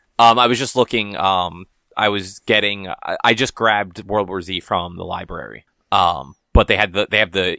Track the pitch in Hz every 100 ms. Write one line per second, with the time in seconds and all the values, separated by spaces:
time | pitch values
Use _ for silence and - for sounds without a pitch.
0 | _ - 117 113 120 120 131 123 120 117
1 | 101 101 95 92 87 85 92 _ _ -
2 | 107 101 92 - - 107 104 101 95 -
3 | - 87 117 113 131 - 113 104 95 90
4 | 92 104 92 95 85 90 - 95 87 87
5 | 87 87 87 85 58 53 _ _ _ 98
6 | 87 82 69 - _ - 104 101 104 92
7 | 104 107 101 95 90